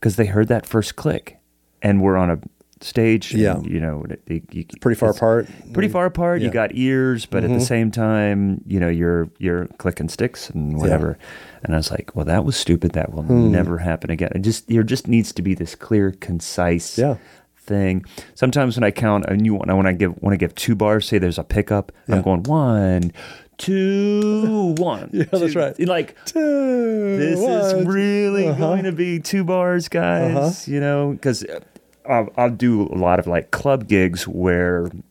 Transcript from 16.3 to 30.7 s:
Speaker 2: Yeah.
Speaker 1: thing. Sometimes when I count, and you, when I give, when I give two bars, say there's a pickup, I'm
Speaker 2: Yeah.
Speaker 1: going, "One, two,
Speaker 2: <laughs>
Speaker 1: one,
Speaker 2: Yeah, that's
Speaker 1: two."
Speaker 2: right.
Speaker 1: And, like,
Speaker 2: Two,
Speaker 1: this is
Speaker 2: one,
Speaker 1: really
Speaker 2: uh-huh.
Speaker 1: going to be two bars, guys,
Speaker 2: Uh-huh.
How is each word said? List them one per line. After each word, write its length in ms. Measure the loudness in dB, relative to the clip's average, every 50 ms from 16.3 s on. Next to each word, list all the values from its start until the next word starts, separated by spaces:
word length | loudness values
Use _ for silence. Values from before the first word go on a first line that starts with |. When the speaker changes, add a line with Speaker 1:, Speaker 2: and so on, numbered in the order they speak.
| -6 -6 -6 -8 -4 -2 0 2 0 0 -2 -4 -2 0
Speaker 2:
Yeah. 180 | 0 0 0 -4 -8 -20 -20 -20 _ _ _
Speaker 1:
thing. 480 | _ _ -4 -2 0 0 0 0 -2 -4 -6 -16 -20 -20 -20 -4
Sometimes 400 | -2 0 0 2 2 0 0 0
when 60 | 2 0
I 80 | 0
count, 360 | 0 2 0 2 2 2 0 0
and 180 | 0 2 2
you, 80 | 2 2
when 320 | 0 0 0 2 4 4
I 60 | 2 2
give, 220 | 2 0 0 -2 -2
when 140 | 0 0 2
I 20 |
give 160 | 2 0 -2 -2
two 180 | -4 -2 -2 0
bars, 320 | 2 2 2 2 2 0
say 120 | 0 0 2
there's 200 | 2 2 0 -2
a 60 | -4
pickup, 480 | -2 0 0 0 2 0 -2 -2 -4 -12 _ _ 0
I'm 80 | 0
Speaker 2:
Yeah. 60 | 2 2
Speaker 1:
going, 200 | 2 0 0 0
"One, 720 | 0 0 2 2 2 2 2 2 2 2 2 0 -2 -4 -8 -18 -20 -20 -20 -20 _ _
two, 1160 | _ -4 -2 0 0 2 2 0 0 0 0 2 2 2 2 0 0 0 0 0 2 0 0 0
Speaker 2:
<laughs> 40 | 0
Speaker 1:
one, 320 | 0 -2 -2 -6 -8 -6 -2
Speaker 2:
Yeah, 120 | -2 -2 0
that's 220 | 0 0 0 0 0
Speaker 1:
two." 60 | 0
Speaker 2:
right. 180 | -2 -2 -2 -2
Speaker 1:
And, 100 | 0 0
like, 280 | 0 0 -2 -4 -8 -18 -16
Speaker 2:
Two, 920 | -6 -2 0 0 2 2 0 0 0 0 0 0 0 -2 -2 -2 -2 0 0
Speaker 1:
this 200 | 0 0 0 0
is 360 | 0 0 0 0 0 0 0
Speaker 2:
one, 120 | 0 0
Speaker 1:
really 640 | 0 0 0 0 2 2 0 0 0 0 0 0 0
Speaker 2:
uh-huh. 100 | 0 0
Speaker 1:
going 240 | 0 0 0 0 0
to 80 | -2 -2
be 280 | -2 -2 -2 -2 -4
two 240 | -4 -2 -2 -2 0
bars, 440 | 0 0 0 0 0 0 -2 -2 -2
guys, 480 | -4 -2 0 0 0 0 0 0 0
Speaker 2:
Uh-huh. 360 | 0 0 0 -2 -4 -8 -6